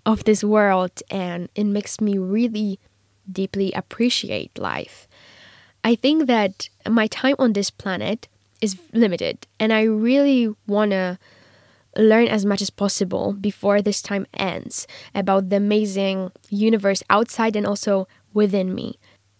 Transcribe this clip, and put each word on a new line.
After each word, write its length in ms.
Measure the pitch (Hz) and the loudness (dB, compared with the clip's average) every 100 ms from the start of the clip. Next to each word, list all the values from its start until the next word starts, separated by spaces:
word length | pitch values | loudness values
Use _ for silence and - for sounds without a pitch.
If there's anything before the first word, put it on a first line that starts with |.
| 220 | -2
of 200 | 214 - | 0 2
this 180 | 208 | 2
world, 580 | 208 214 202 185 185 - - | 2 4 4 2 0 -6 -10
and 380 | 196 180 175 175 - | -8 -8 -8 -10 -4
it 80 | |
makes 380 | 208 202 208 - | -2 -2 -4 -4
me 160 | 214 196 | -2 -2
really 640 | 185 214 240 214 208 190 _ _ _ _ - | -2 0 0 -2 -4 -6 _ _ _ _ -12
deeply 400 | 190 190 196 196 | -6 -4 -2 -2
appreciate 880 | - - - 240 - - 104 - - | -4 -10 -2 0 0 -6 -8 -8 -8
life. 480 | 92 60 - - _ _ - - - - _ _ 226 | -6 -6 -10 -16 _ _ -20 -20 -20 -20 _ _ 0
I 100 | 233 | 2
think 320 | 269 320 262 | 2 2 2
that 400 | 233 202 - - _ 190 | 2 2 -4 -16 _ 0
my 200 | 226 220 | 2 2
time 280 | - 262 285 | 0 0 2
on 140 | 254 | 2
this 180 | 202 196 | 2 -2
planet 560 | _ 196 185 196 226 - _ _ - | _ -8 -6 -4 -6 -8 _ _ -6
is 160 | 214 190 - | -6 -6 -6
limited, 560 | 226 214 170 80 - - - | 2 2 2 -4 -6 -12 -2
and 140 | 220 | 0
I 120 | 220 | 2
really 680 | 220 214 226 277 285 262 226 208 208 | 2 2 2 4 4 4 2 -4 -4
wanna 500 | 202 214 190 180 185 _ _ _ _ _ _ _ - | 0 2 0 -2 -6 _ _ _ _ _ _ _ 2
learn 300 | 220 220 233 | 4 6 4
as 180 | 214 196 | 2 0
much 160 | 202 | -2
as 80 | 202 | -4
possible 640 | - 202 - 185 - - | -4 -4 -2 -2 -2 -4
before 480 | 202 202 - 202 202 | -2 -4 -2 0 2
this 200 | 202 202 | 0 -4
time 240 | - 202 - | -4 -6 -6
ends 540 | - 190 - - - - - - | -6 -6 -6 -8 -10 -10 -16 -10
about 360 | 202 196 196 185 | -6 0 0 2
the 80 | 196 | 0
amazing 720 | 202 214 208 190 196 190 185 - - | 2 2 0 -2 -2 -2 -6 -12 -8
universe 540 | 202 220 226 196 190 - | 0 2 2 2 0 2
outside 460 | 208 233 - 226 208 | 2 2 0 -2 0
and 100 | 202 | -2
also 420 | 202 - 196 185 _ _ | -2 0 -2 -2 _ _
within 400 | 208 208 196 185 | 2 2 2 -2
me. 260 | 185 - - _ _ _ - | -4 -8 -12 _ _ _ -2